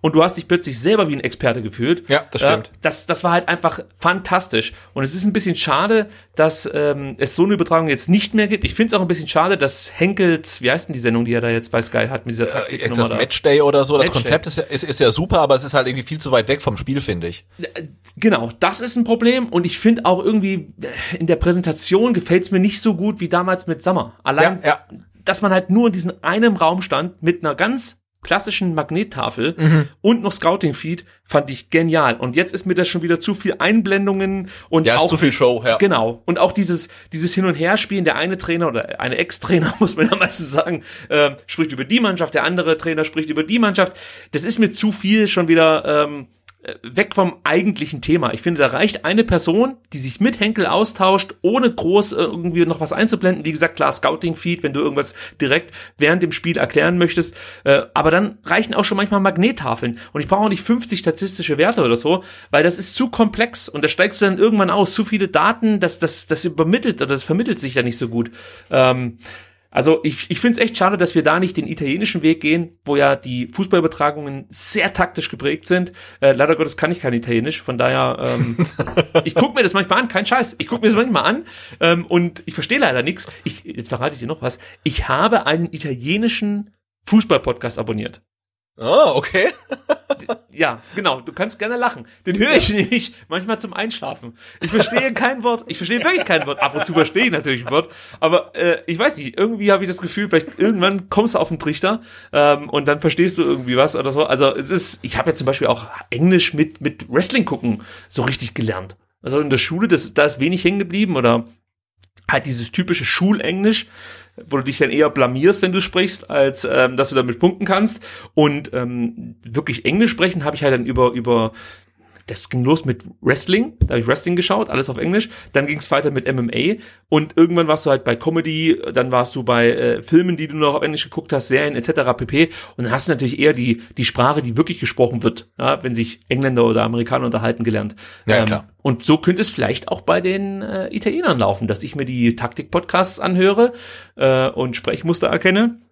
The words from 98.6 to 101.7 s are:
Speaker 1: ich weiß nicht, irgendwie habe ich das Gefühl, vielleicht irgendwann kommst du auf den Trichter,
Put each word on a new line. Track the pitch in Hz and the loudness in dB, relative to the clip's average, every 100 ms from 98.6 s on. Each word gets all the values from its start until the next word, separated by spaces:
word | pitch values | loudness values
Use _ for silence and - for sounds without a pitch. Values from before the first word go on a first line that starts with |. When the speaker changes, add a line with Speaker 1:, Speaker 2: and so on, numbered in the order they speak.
| 175 165 - | 0 0 -2
Speaker 1:
ich | 170 | -2
weiß | 269 - | -2 -2
nicht, | 135 - | -10 -2
irgendwie | 214 220 202 | -2 0 2
habe | 196 | 2
ich | 190 | 0
das | 175 | -6
Gefühl, | 180 - 208 | -6 -6 0
vielleicht | 160 156 - | 0 0 0
irgendwann | 202 208 185 196 185 | 2 4 2 0 -2
kommst | 202 226 208 | 0 2 0
du | |
auf | 160 | -2
den | 165 | -4
Trichter, | 151 | -4